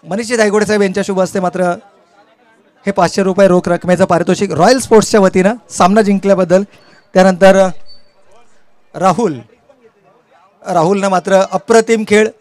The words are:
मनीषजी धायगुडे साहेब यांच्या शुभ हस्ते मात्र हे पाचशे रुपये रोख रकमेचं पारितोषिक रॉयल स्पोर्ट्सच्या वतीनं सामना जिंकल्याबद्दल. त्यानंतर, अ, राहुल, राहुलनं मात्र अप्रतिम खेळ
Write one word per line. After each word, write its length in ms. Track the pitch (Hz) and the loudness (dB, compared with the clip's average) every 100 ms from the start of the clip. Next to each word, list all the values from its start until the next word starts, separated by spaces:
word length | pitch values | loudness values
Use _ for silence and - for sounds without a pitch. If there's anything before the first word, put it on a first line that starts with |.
मनीषजी 320 | - 190 226 240 | -8 -8 -6 0
धायगुडे 300 | 214 202 202 | 0 0 0
साहेब 160 | 214 | 0
यांच्या 200 | 196 190 196 | 0 -2 -4
शुभ 140 | 190 | -2
हस्ते 200 | 180 202 | -2 -2
मात्र 340 | 180 180 180 175 - _ _ _ _ _ _ _ _ _ - | -4 -4 -4 -4 -10 _ _ _ _ _ _ _ _ _ -8
हे 40 | |
पाचशे 320 | 196 170 - | -2 -2 0
रुपये 260 | 196 185 196 | -2 2 2
रोख 120 | 180 180 | 2 0
रकमेचं 380 | 175 175 180 | -4 -2 -2
पारितोषिक 480 | 185 170 170 180 202 | 0 0 0 -2 -2
रॉयल 260 | 156 180 262 | 0 2 2
स्पोर्ट्सच्या 420 | - 220 196 226 | 2 2 2 0
वतीनं 340 | 190 185 185 240 _ | 2 2 -2 -2 _
सामना 320 | - 202 208 | -2 0 2
जिंकल्याबद्दल. 600 | 208 196 196 190 180 180 202 _ _ _ _ | 0 0 0 0 2 0 -2 _ _ _ _
त्यानंतर, 420 | 185 185 185 190 190 | 2 2 4 4 4
अ, 120 | 190 - - - - _ - - - - _ _ _ | 2 -2 -14 -18 -20 _ -20 -20 -20 -20 _ _ _
राहुल, 440 | - 180 170 226 135 110 _ _ _ _ _ _ _ _ _ _ _ - | -4 -2 0 -2 -4 -14 _ _ _ _ _ _ _ _ _ _ _ -6
राहुलनं 420 | 175 160 202 196 | -2 0 0 -2
मात्र 320 | 185 175 190 190 | -2 0 0 0
अप्रतिम 540 | 185 - 226 226 226 214 | -4 0 0 2 -2 0
खेळ 200 | 208 220 - | 0 0 -4